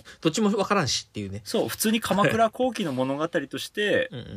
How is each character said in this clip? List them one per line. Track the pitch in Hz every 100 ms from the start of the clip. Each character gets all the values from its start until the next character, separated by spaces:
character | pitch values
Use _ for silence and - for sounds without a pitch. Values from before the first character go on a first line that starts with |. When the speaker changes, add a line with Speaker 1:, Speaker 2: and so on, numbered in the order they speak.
| - -
Speaker 1:
ど | 165
っ |
ち | 190
も | 208 208
わ |
か | 190
ら | 202
ん | 135
し | - -
っ |
て | 104
い | 98
う |
ね。 | 101
Speaker 2:
そ | - 220 123
う、 |
普 | -
通 | 220
に | 226
鎌 | - 190 -
倉 | 220 220
後 | - 254
期 | 233
の | 170
物 | 127 131 143
語 | 165
と | 165 139 135
し | -
て | 208 208 165 -
Speaker 1:
<laughs> |
う | 123
ん | 107